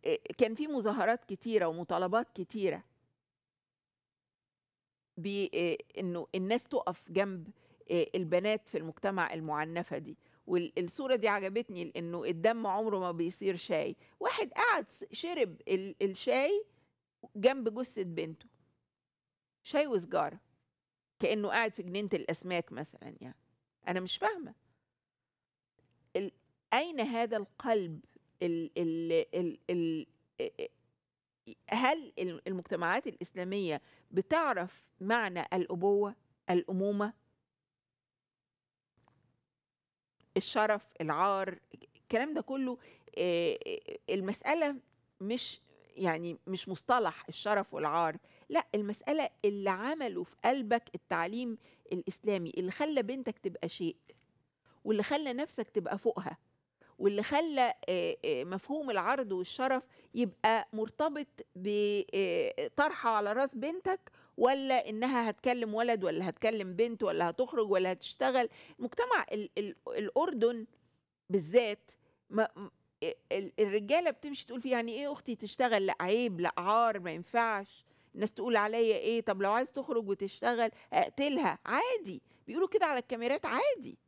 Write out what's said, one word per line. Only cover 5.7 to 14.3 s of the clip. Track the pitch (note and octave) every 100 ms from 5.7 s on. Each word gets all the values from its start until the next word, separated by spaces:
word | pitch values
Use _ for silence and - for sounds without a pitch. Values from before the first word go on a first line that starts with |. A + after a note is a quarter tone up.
| D#3+ - -
إنه | F#3 F3 - F#3
الناس | F#3 A#3+ -
تقف | C4 - F3+ -
جنب، | E3+ G3 F#3 D#3+ - _ _ -
آه، | F3 D#3+ F#3
البنات | E3+ F3+ G3+ G#3+ _
في | D#3
المجتمع | D#3+ - G3 F#3+ E3
المعنفة | E3 D#3 D3+ D#3 E3 F3 D#3
دي. | D#3 - _ _ -
والصورة | F3+ F3 - F3 - C4+ B3+
دي | G#3+
عجبتني | G3+ F#3+ G3+ A#3+ F3+ E3+
لأنه | - E3+ E3+
الدم | B2 E3+ E3 A#3 G#3+
عمره | G3 A3 G3+
ما | F3+
بيصير | E3+ E3+ F#3 G3 F3
شاي. | - D#3 - - _ _
واحد | A4+